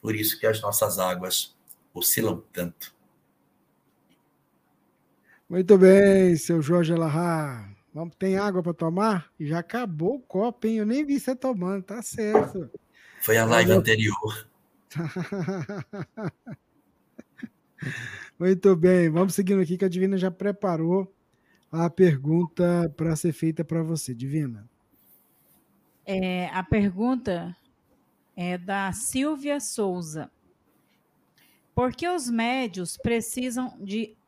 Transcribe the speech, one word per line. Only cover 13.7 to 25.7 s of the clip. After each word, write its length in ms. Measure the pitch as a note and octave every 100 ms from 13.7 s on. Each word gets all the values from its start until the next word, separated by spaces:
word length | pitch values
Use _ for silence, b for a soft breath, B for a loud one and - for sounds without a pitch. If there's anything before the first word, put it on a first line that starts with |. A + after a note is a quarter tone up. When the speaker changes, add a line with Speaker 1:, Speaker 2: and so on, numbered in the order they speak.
| A2+
Speaker 1:
anterior. 680 | G#2+ A2 G#2+ G2+ G#2+ G#2+ - _ _ _ _
Speaker 2:
<laughs> 1400 | D3 E3 F#3 E3+ G3+ F3 F#3+ C#3+ G3+ C#3 G3+ D#3+ - G3+ - - F#3 _ _ _ _ _ _ - _ - _ _ _ C#3+ C3+ A#2+ B B _
Muito 380 | F3+ F#3+ G3 F3+
bem, 340 | F3+ F#3 E3+
vamos 240 | D#3 F#3+
seguindo 280 | E3+ F#3+ G3
aqui 160 | E3+ F3+
que 80 | F#3+
a 40 |
Divina 280 | F3 F#3+ G3
já 120 | F#3
preparou 840 | F3+ G3 G3+ G3 E3 D#3+ F#3 F#3 _ _ _ _ _ _
a 180 | D#3+ E3+
pergunta 1040 | - F3+ C#3 C#3+ E3 F3 - F3 F3 E3 D3
pra 200 | D#3+ D#3+
ser 180 | F3
feita 320 | D3+ D#3+ D#3 D#3
pra 160 | E3
você, 320 | D#3+ E3 -
Divina. 560 | A#2+ C3+ D#3 C#3+ A2 A2 _ _ _ _ _ _ _ _ _ _